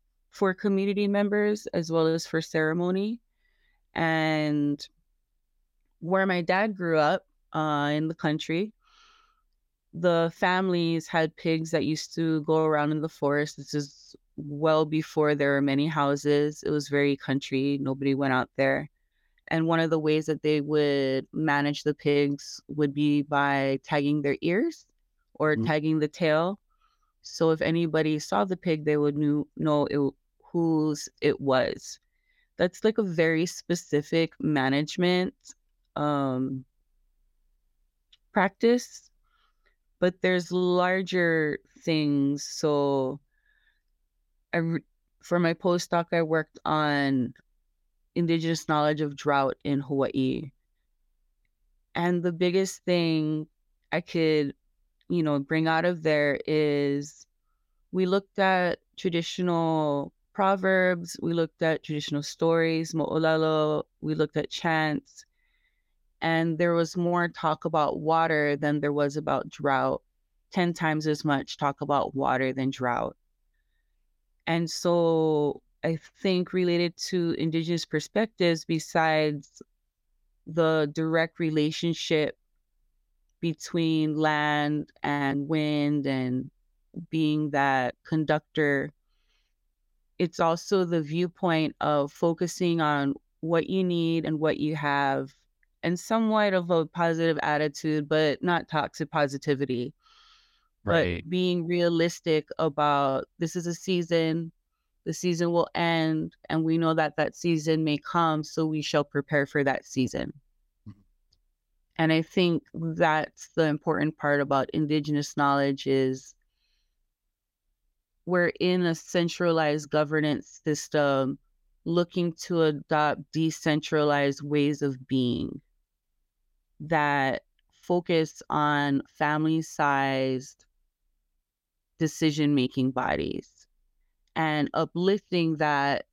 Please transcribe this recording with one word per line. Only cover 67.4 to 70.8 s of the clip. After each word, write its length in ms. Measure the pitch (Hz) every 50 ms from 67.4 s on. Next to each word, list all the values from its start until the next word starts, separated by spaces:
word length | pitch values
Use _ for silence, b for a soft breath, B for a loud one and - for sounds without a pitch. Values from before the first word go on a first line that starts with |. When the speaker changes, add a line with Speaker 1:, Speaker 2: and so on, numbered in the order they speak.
| - 156 156 - -
Speaker 1:
about 340 | 170 160 160 147 139 - -
water 560 | 151 156 165 165 165 165 160 151 147 147 143
than 240 | 143 151 147 147 151
there 140 | 147 147 143
was 220 | 147 147 143 143
about 320 | 151 156 147 139 131 - -
drought, 520 | - - 147 143 135 131 127 135 - - - _ _ _ _ _ _ _ _ _
ten 220 | - 190 175 175 165
times 340 | -